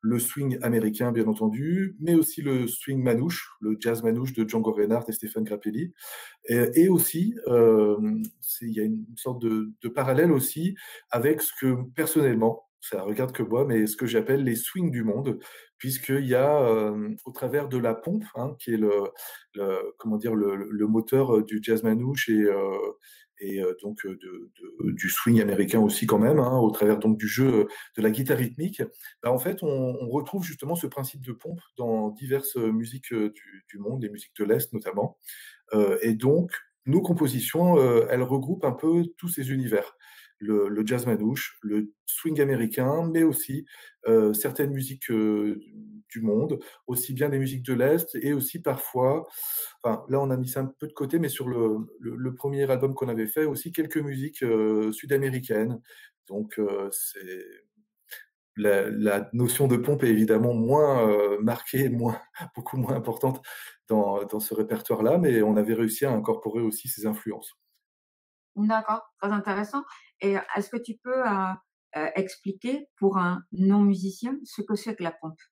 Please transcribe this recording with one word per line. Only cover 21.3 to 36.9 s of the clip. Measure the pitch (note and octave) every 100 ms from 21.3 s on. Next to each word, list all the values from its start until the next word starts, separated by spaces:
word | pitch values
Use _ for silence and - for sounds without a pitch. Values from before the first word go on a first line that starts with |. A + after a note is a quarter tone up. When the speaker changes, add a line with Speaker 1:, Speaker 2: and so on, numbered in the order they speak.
| A2
Speaker 1:
euh, |
du | G#2+ G#2+
jazz | G#2+ A2+
manouche | A2+ A2 B2+ C#3 -
et, | G#2+
euh, | G#2 G2 G2 G2 G2+ - - - _ _
et, | G2 G2
euh, | F#2 F2+
donc, | G#2 G#2+
euh, | G2 F#2
de, | F#2 F2+ - _ - -
de, | G#2+
du | - F2+
swing | - A#2 A#2
américain | G#2 G2 F#2+ A#2
aussi | G#2 - G#2+
quand | G#2+
même, | A2 D3+
hein, | B2 B2+
au | A2+
travers | G#2+ G#2 G#2+
donc | A2+ G#2+
du | G#2+
jeu, | - C3
euh, | A2+ G#2 - - -
de |
la | A2
guitare | A2 C3+ C3
rythmique, | A#2+ A#2+ E3 - A2+ - - -
bah, | A#2
en | B2+
fait, | F3 -
on, | D#3 C3+ B2+ B2
on | A#2+
retrouve | C3+ - G3+
justement | F3 C#3+ C#3 E3+
ce | -
principe | C#3+ C3+ C#3
de | B2+
pompe | A#2 D#3+ E3+ _ -
dans | A#2+ A2 G#2+
diverses | G#2+ C3+ C#3 C3+ B2+
musiques, | A2+ A2 A#2 C3 -
euh, | A#2 G#2+
du, | - - F#2+ _
du | G#2
monde, | G2+ C3
les | G#2+
musiques | G#2 - -
de |
l'Est | G#2 A#2 -
notamment. | A2+ G2 F#2+ C3 - - - - - _
Euh, | G#2+ G#2 F#2
et | A2+
donc, | A2 B2+ D#3 F3 - - _
nos | C3